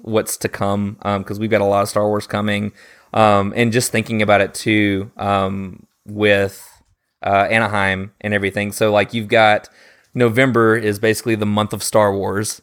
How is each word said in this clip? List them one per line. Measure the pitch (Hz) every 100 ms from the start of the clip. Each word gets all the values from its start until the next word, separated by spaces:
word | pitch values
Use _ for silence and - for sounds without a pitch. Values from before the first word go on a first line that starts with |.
what's | 113 107 107 -
to | -
come, | - 101 101 101 -
um, | 101 101
'cause | 95 101
we've | 110
got | 107
a | 101
lot | 101
of | 101
Star | 104 104
Wars | 104 -
coming. | 104 104 104 104 - - - _
Um, | 110 107 101 98 -
and | 120
just | 117 -
thinking | 113 107 110
about | 104 101
it | 98
too, | - 113 107 101 98 101 -
um, | 101 98 95 98 95 - _ _ -
with, | 104 104 101 98 - - _ _ _ _ _ -
uh, | 98 101
Anaheim | 113 107 104 98 95 98 _
and | 104 104
everything. | 98 104 101
So, | - 110
like, | 104 101 117
you've | 101
got | 113 107 104 - _ _ _ _ 127
November | 120 113 135 117 113 113
is | 107 98
basically | 110 107 120 110
the | 104
month | 104 107
of | 104
Star | - 110 104 98
Wars, | 98 98 107 -